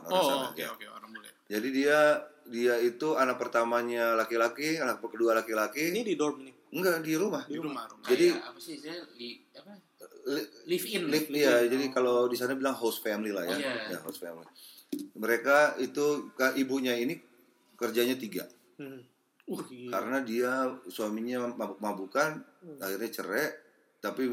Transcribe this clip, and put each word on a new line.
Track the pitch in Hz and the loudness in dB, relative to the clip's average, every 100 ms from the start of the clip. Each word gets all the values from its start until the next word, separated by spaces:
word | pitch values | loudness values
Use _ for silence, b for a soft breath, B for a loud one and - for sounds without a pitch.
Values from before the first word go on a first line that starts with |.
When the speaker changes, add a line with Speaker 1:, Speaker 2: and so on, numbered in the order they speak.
Speaker 1:
orang | 85 | 0
Speaker 2:
Oh, | 185 | 2
Speaker 1:
sana, | 147 135 123 | 4 2 -2
Speaker 2:
oke, | 117 | -6
Speaker 1:
ya. | 117 | -10
Speaker 2:
oke, | 113 107 | -10 -14
orang | 110 110 | -16 -18
bule. | 107 - - | -18 -20 -20
Speaker 1:
Jadi | - 107 127 | -6 -4 0
dia, | 135 143 151 151 143 - - | 2 4 6 6 6 0 -16
dia | - 117 123 120 | -8 0 2 4
itu | 120 - 156 | 2 2 0
anak | 147 127 123 | 2 2 0
pertamanya | 120 117 117 120 120 120 117 | 0 2 2 2 0 0 2
laki-laki, | 113 110 117 117 - 151 160 | 2 2 2 2 0 -2 0
anak | 127 107 | 0 -2
kedua | 113 110 117 | -6 0 2
laki-laki. | 113 110 107 107 143 165 | 4 2 0 0 0 -2
Speaker 3:
Ini | 208 220 | -2 -2
di | |
dorm | 151 151 131 | 0 0 -2
nih? | 135 - _ | -12 -20 _
Speaker 1:
Enggak, | 160 185 165 | -2 2 2
di | 156 | 0
rumah. | 160 208 147 | 0 0 -2
Speaker 2:
Di | - 151 | -6 -6
rumah, | 151 127 | -6 -8
rumah. | 113 - - | -10 -12 0
Speaker 1:
Jadi | 180 175 | 4 4
Speaker 4:
Kayak | 160 - | 4 -4
apa | - | -14
sih, | - 139 | -14 -12
saya | 151 175 151 | -12 -12 -14
li-, | 120 120 113 _ | -14 -14 -14 _
apa? | - 196 202 _ _ - 120 | -20 -20 -20 _ _ -20 -10
Speaker 1:
Li-, | 127 143 - - 156 | -4 -4 -4 -12 -4
Speaker 4:
Live | 175 220 | -2 -2
in. | 196 156 | -4 0
Speaker 1:
live, | 151 151 | 0 0
Speaker 4:
Live | 147 | 4
Speaker 1:
iya, | 139 120 | 6 6
Speaker 4:
in. | 120 | 6
Speaker 1:
jadi | 131 139 | 4 2
kalau | 131 123 120 | 2 4 4
di | 123 120 | 4 2
sana | 123 | 0
bilang | 135 135 | 0 -2
host | 131 113 - | 0 0 0
family | 110 104 107 | -2 -2 -2
lah | 98 | -2
ya. | 87 | -2
Speaker 4:
Oh, | 95 | -2
iya. | - 113 107 | -2 -4 -6
Speaker 1:
Ya, | 82 | -8
host | 80 - | -8 -10
family. | 87 82 - B B B B 98 98 | -12 -12 -16 B B B B -10 -10
Mereka | - 110 117 127 143 147 - | -4 0 2 4 6 6 2
itu, | 127 147 147 147 - | -4 0 0 0 -4
ka-, | - 131 | -2 0
ibunya | 131 131 135 127 | 2 0 0 0
ini | 120 127 165 - _ _ _ _ | 0 -2 -4 -12 _ _ _ _
kerjanya | _ 117 113 120 | _ -2 0 0
tiga. | 131 110 90 80 - _ - | 0 -6 -8 -10 -16 _ -16
Speaker 3:
Hmm. | 139 135 123 _ _ _ | -14 -14 -20 _ _ _
Uh, | - 180 | -10 -10
gila. | - 123 123 | -10 -12 -6
Speaker 1:
Karena | 98 107 135 | -4 -2 -2
dia | 120 117 123 131 127 127 90 | -2 0 0 0 -2 -4 -10
suaminya | - 107 110 117 123 120 | -6 -4 -4 -4 -4 -4
mabuk-mabukan, | 120 101 - 107 95 95 135 156 156 - _ | -4 -8 -4 -6 -4 -4 0 0 -2 -12 _
Speaker 3:
Hmm. | 175 143 | -20 -8
Speaker 1:
akhirnya | 95 98 113 | -6 -4 -4
cerai. | - 92 113 151 - - _ _ _ | -6 -4 -2 -2 -4 -16 _ _ _
Tapi | 104 101 127 | -6 -2 0